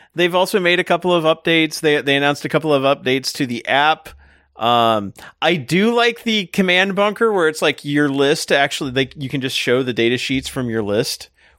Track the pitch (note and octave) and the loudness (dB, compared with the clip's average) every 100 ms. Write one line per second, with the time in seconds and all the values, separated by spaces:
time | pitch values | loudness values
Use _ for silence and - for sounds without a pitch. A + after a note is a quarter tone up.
0 | - D#3 F3 F3 F#3 G#3 F3 F3 F3 F3 | -12 -2 0 2 0 0 2 0 0 0
1 | F3 F3 D#3 D#3+ - E3 D#3+ - D#3+ D3 | 0 0 2 0 0 2 0 0 0 0
2 | C3+ C#3 C#3+ C#3+ D3 D#3 D#3 C#3+ C3+ C#3 | 2 2 2 -2 0 0 2 2 2 0
3 | B2+ C3+ B2+ - C3+ A#2+ - C3 D3 D#3 | 0 -2 -2 -6 -6 -6 -2 0 2 0
4 | - - - _ _ - A#2 A#2+ A#2 A2 | -6 -20 -20 _ _ -4 0 2 4 0
5 | G2 - - - D#3 F3 A#2+ E3+ G#3+ A#3+ | -2 -10 -20 -4 -2 -2 0 0 2 2
6 | A#3 A#3 A3+ A3 F3+ - F#3 F3+ G3 F#3+ | 0 -2 -2 -2 -2 -2 2 2 2 0
7 | G#3 G3+ A3+ G3+ D#3+ D3+ E3+ C#3 D3 C#3+ | 0 0 0 2 0 0 -2 -2 -2 0
8 | D3 C#3 C#3 D#3+ - D3+ C#3 - C#3+ B2+ | 2 2 2 2 0 0 0 -2 -4 -2
9 | C3 - C3+ C#3+ B2+ - - B2 B2+ A2+ | -4 -6 -8 -4 -4 -4 0 0 0 0
10 | A#2 B2 - C3 - - B2 A2+ G2+ G2+ | 0 0 -2 -4 -4 -6 -4 -2 -2 0
11 | - - - _ _ | -2 -6 -12 _ _